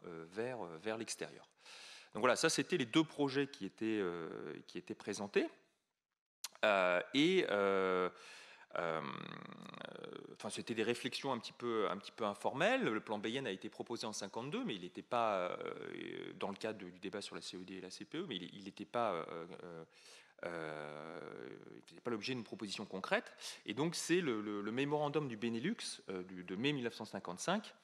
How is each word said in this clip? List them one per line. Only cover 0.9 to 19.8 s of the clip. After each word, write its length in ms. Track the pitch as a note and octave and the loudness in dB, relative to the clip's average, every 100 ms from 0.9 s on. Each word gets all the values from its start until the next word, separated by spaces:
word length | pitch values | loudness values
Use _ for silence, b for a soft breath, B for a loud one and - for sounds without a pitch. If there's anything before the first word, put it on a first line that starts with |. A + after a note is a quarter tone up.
| A2+ | -2
l'extérieur. 500 | A2+ - D#2 C2+ - _ B B B B B | -2 -4 -6 -8 -20 _ B B B B B
Donc 80 | G#2+ | 4
voilà, 140 | B2 A2 | 6 8
ça 140 | D#3+ | 6
c'était 280 | - C3+ F3+ | 4 4 4
les 100 | A#2+ | 6
deux 160 | D#3+ | 6
projets 420 | D#3 - C#3+ C3 C#3 | 6 6 2 4 2
qui 200 | - G2 | 0 -6
étaient, 340 | - A2 A2 | -2 2 4
euh, 560 | F#2 F2 E2 F#2+ - - - | 2 0 -4 -6 -6 -8 -10
qui 140 | F2 | -10
étaient 160 | - G#2+ | -8 -6
présentés. 520 | - G2 G2+ - D#4+ - _ _ _ _ _ _ _ _ - - G#2+ | -4 -4 2 2 2 0 _ _ _ _ _ _ _ _ -14 2 6
Euh, 360 | G2 F2+ F2+ - | 8 8 6 4
et, 320 | C3+ D#3+ F#3 - | 4 6 6 4
euh, 580 | G2+ G2 G2 F#2+ F#2 F2+ - B B B B B - | 6 6 6 6 4 2 0 B B B B B -2
euh, 240 | E2+ D#2+ C#2+ - - - - - - - - - - - - | 0 0 -2 -6 -8 -8 -10 -12 -12 -12 -12 -10 -10 -10 -12
enfin, 160 | - G#2+ | -8 -6
c'était 240 | G#2 - | -4 -2
des 80 | A2+ | 0
réflexions 500 | A2 A#2+ A#2 - C#3 | 2 2 0 -2 -2
un 60 | A#2+ | -2
petit 160 | - | -4
peu, 340 | - A#2+ A2+ F#2+ | -6 -2 2 2
un 100 | G2 | 0
petit 140 | - | -6
peu 140 | - G#2+ | -2 -2
informelles. 580 | G2+ B2+ B2 F#3 C4 | 0 0 2 4 4
Le 160 | F3+ G#2+ | 2 0
plan 200 | - G#2 | 0 -2
Beyen 260 | G#2 B2 C3 | 0 -2 -2
a 60 | |
été 180 | G2 A2 | -4 -6
proposé 380 | - A#2 A#2 A#2 | -6 -6 -4 -4
en 60 | |
cinquante-deux, 500 | G#2+ G2 A2+ B2+ G3+ B3 | -4 -6 -4 -4 -2 -2
mais 80 | |
il 80 | G#2+ | -2
n'était 220 | F2 - | -6 -10
pas, 340 | - A#2+ A2+ G2 | -2 2 4 4
euh, 960 | F2+ - - - E2+ F2 - F2 G1+ - | 2 0 -4 -6 -6 -6 -6 -6 -8 -4
dans 100 | G2 | -4
le 60 | G2+ | -2
cadre 240 | A2 G#2+ | -4 -4
du 120 | F#2 F2 | -8 -8
débat 220 | G2 G2+ | -6 -6
sur 140 | G2 F#2 | -6 -8
la 60 | |
C 160 | - F#2 | -8 -8
E 60 | |
D 120 | F#2 F#2+ | -8 -10
et 60 | |
la 100 | F2+ | -10
C 140 | - G2+ | -10 -8
P 120 | D3+ | -6
E, 80 | F#3 | -4
mais 100 | G2 | -4
il, 180 | F2 G2+ | -4 -10
il 80 | |
n'était 220 | G2 - G2+ | -10 -10 -4
pas, 260 | A#2+ A2+ | 2 2
euh, 320 | F2 - E2 E2+ E2+ | 2 -2 -6 -8 -10
euh, 200 | F2+ E2 | -10 -10